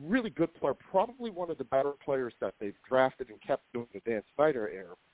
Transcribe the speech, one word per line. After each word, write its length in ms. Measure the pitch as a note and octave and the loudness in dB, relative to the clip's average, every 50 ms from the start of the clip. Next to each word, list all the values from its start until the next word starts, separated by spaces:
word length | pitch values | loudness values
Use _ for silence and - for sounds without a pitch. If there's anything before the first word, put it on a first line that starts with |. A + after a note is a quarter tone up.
| C#3 | -2
really 280 | D#3+ G#3+ C4 A3+ G#3 | 0 0 0 0 0
good 220 | C#3 - E3 - - | 0 0 0 0 0
player, 200 | - - C#3+ B2+ - - - | 0 0 0 0 -2 -4 0
probably 400 | - F#3 G#3 A#3+ A#3+ C4 A#3+ A3+ | 2 2 2 0 -2 -8 -10 -8
one 200 | F#3 E3+ F3+ E3+ | -8 -6 -6 -6
of 80 | D#3 - | -6 -6
the 60 | C3 | -4
better 280 | - C3+ C3+ C3+ C#3+ C#3+ - - | 0 2 2 2 2 -2 -4 -4
players 300 | D3 C#3 C3+ B2+ A#2 - - | -2 0 0 0 -2 -4 -4
that 140 | A#2+ G2 - - | -6 -6 -4 -6
they've 140 | G#2+ G2+ F#2+ _ - - | -8 -10 -10 _ -4 2
drafted 420 | C3 C3 C3 C3 - - C3 A#2 | 4 4 4 4 2 -4 -12 -14
and 100 | G#2+ F#2+ | -14 -10
kept 220 | - - C#3 - _ _ - | -4 -2 -2 -2 _ _ -8
during 160 | A#2+ A#2+ - - | -8 -8 -10 -12
the 60 | G2 - | -8 -4
Dan 180 | A#2 A#2 G#2 - _ _ | -4 -4 -4 -4 _ _
Snyder 340 | - D3 D#3 C#3 A#2+ G#2+ - | 2 4 4 4 2 -2 -4
era, 260 | - F#2+ F#2+ F2 F2+ - _ _ | -6 -8 -12 -14 -18 -20 _ _